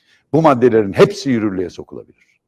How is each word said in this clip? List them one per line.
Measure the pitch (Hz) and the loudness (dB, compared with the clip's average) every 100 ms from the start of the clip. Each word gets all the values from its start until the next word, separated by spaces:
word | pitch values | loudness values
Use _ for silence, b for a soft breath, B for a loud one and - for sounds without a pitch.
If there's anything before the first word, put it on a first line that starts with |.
| _ _ _ | _ _ _
bu | 151 | 0
maddelerin | 160 127 123 110 101 | 2 4 2 2 0
hepsi | 101 - - 139 | 2 2 0 -4
yürürlüğe | 120 104 92 87 | -4 -4 -6 -8
sokulabilir. | - - 62 - _ _ _ | -12 -18 -20 -20 _ _ _